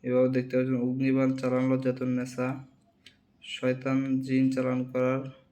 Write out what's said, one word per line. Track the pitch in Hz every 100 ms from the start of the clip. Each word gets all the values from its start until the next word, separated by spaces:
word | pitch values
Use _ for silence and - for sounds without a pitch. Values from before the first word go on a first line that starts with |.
এভাবে | 127 127 127
দেখতে | 127 127 127
পাচ্ছেন | 127 127
অগ্নিবাণ | 123 131 135 131 131 131
চালান | 131 127 131
লজ্জাতুন | 131 131 127 127 127
নেসা, | 127 - 127 135 - _ _ _ - _ _ _
শয়তান | - - 127 127 131 135 135 131
জিন | 131 131 131
চালান | 131 127 127
করার | 127 127 127 131 135 - _